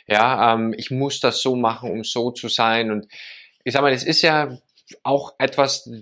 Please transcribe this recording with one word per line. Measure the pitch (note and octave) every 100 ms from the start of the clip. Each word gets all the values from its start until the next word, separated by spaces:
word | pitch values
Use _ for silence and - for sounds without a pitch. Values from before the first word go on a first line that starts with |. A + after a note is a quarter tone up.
| -
Ja, | G#2+ A#2 B2 A#2 A2+
ähm, | A2+ -
ich | -
muss | B2+ C#3 C#3
das | B2+ -
so | C3 B2
machen, | A#2 A2+ A#2+
um | G#2+
so | G#2+ B2 A#2+
zu | A#2+ A2+
sein. | - A2+ A2+ A2
Und | G#2+ - - - - - _
ich | -
sag | C3
mal, | C#3+
es | B2+
ist | B2+ D#3+
ja | E3 D#3 C#3 B2 _ _ _ -
auch | B2+ C#3 - -
etwas, | C3+ - C3+ - A#2+ A2+